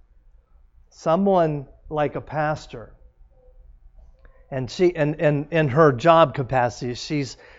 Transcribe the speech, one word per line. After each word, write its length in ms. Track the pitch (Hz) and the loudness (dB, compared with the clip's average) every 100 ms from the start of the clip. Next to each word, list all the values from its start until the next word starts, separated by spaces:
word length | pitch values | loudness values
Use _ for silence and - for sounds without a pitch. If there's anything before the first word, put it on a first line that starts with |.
| _ _ _ _ _ _ _ _ _ | _ _ _ _ _ _ _ _ _
someone 760 | - 165 170 196 185 160 147 135 - - | -8 -2 0 2 2 2 -2 -10 -20 -8
like 260 | 151 147 | -4 -4
a 60 | 147 | -6
pastor," 760 | 110 151 151 151 - 123 104 - - _ - _ - - - - - - - - - - - | -8 -6 -4 -6 -10 -18 -18 -20 -20 _ -20 _ -20 -20 -20 -20 -20 -20 -20 -20 -20 -20 -12
and 220 | 139 123 | -8 -8
she, 240 | - 180 | 0 0
and, 260 | 170 147 151 | 2 -2 0
and 280 | 156 143 147 | 0 0 -2
in 180 | 165 151 | -2 0
her 220 | 131 156 | 4 4
job 440 | 123 160 165 156 | 4 4 6 4
capacity, 600 | 127 120 131 120 - 127 | 0 -4 -2 -2 -4 -10
she's, 420 | 120 - 151 131 - - | -8 -6 -6 -6 -10 -20